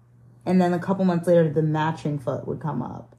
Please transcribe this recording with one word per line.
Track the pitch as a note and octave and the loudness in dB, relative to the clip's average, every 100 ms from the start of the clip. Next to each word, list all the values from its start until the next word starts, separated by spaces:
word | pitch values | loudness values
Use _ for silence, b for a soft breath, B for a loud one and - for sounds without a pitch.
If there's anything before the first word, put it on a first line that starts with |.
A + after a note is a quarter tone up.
| _ _ _ _ | _ _ _ _
and | - F#3 | 0 2
then | F3 | 4
a | F3 | 0
couple | F3 F#3+ | -2 0
months | F#3 E3+ F3 | 2 0 4
later, | E3+ D#3+ | 4 4
the | D3+ | 2
matching | D#3 D#3 D#3 D#3+ D#3 D3 | 0 0 -2 -2 -4 -4
foot | C#3 C3 - | -4 -6 -6
would | - | -6
come | D#3 - | -6 -6
up. | - - - | -6 -10 -16